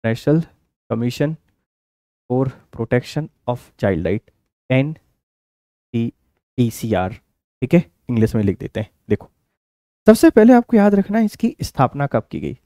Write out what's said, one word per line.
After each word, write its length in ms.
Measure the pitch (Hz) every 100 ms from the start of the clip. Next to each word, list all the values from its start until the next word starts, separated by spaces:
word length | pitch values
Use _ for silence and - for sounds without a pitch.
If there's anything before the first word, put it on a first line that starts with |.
नेशनल 360 | 113 113 - 156 160 _ _ _ _
कमीशन 460 | 113 120 - 147 160 _ _ _ _ _ _ _ _ _
for 160 | 127 135 - _
Protection 560 | - 113 123 - - 156 _ -
of 120 | 123 - _
Child 260 | 107 87
Right, 280 | 85 104 _ _ _ _ _
एनसीपीसीआर, 2500 | 131 143 160 _ _ _ _ _ _ _ _ _ 117 117 _ _ _ _ - 120 - 117 98 92 - _ _ _ _
ठीक 120 | 123
है, 100 | 170 - _ -
इंग्लिश 240 | 117 110
में 80 | 117
लिख 160 | 101 90
देते 220 | 107 -
हैं। 100 | 104 _ -
देखो, 220 | 104 - _ _ _ _ _ _ _ -
सबसे 240 | 226 330
पहले 220 | 247 226
आपको 240 | 247 240 226
याद 180 | 202
रखना 240 | 202 196 214
है 60 |
इसकी 320 | 214 - 226 -
स्थापना 440 | - - 139 143 143
कब 180 | 113
की 160 | - 82
गई 180 | 73 -